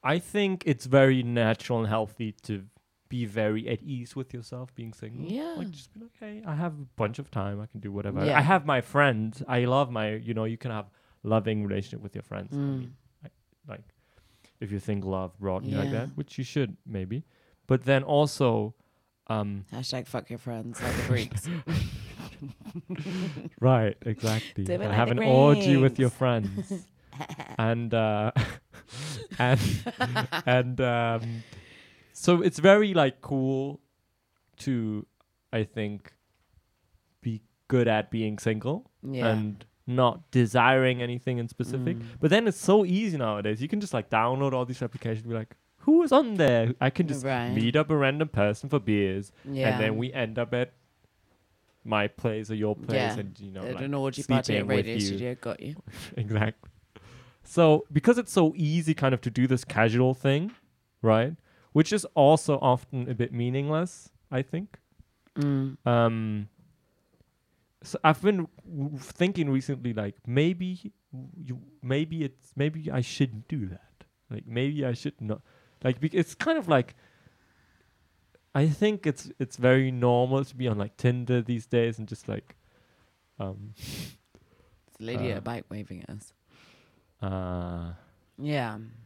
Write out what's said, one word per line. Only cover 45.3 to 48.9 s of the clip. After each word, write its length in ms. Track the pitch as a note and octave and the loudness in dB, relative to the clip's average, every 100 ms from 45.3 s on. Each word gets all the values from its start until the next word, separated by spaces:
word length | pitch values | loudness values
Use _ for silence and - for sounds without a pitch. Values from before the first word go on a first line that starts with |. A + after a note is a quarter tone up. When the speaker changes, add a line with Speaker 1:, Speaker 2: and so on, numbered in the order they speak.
Speaker 1:
be 60 | A2+ | -8
like, 160 | A2 - _ _ | -8 -16 _ _
"Who 200 | - D#4+ | 4 6
is 80 | E4 | 6
on 240 | C4+ C4 | 4 4
there? 400 | G3+ D3 A#2+ A2+ - | 2 4 6 2 2
I 100 | C3 | 0
can 160 | - E3 | 2 -2
just 180 | C3+ | -2
Speaker 2:
Right. 300 | C3 B2+ A#2+ | -2 -2 -2
Speaker 1:
meet 220 | G#2+ A#2 D3 | 0 2 2
up 140 | D3+ | 2
a 60 | D#3 | 2
random 300 | C3+ C#3+ D#3+ | 2 2 -2
person 400 | - G#2 G#2+ C#3 | 2 2 0 -2
for 120 | C#3+ | -2
beers." 500 | G2+ | 2